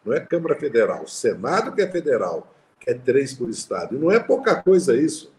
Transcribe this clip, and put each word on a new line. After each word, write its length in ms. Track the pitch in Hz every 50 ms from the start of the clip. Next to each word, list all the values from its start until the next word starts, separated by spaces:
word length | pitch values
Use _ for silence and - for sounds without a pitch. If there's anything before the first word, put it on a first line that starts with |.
| _
não 80 | 110
é 60 | 131 165
Câmara 380 | - - 170 175 165 156 143
Federal. 480 | - 147 139 117 113 104 92 85 - -
O 40 | -
Senado 640 | - - - 113 90 85 104 135 175 208 226 -
que 80 | - 202
é 80 | 190 185
federal, 640 | 180 170 147 147 - - 95 87 85 - - - _ _ _ _ _ _
que 100 | - 123
é 40 | 120
três 380 | - - 127 120 139 139 131
por 160 | - - 120 113
estado. 460 | 107 - - - 98 90 87 - 110
E 40 | 139
não 120 | 160 175
é 80 | 208 233
pouca 420 | - - 247 247 - 226 175 -
coisa 360 | - 185 190 180 - - 117
isso 360 | 131 156 160 - - - - _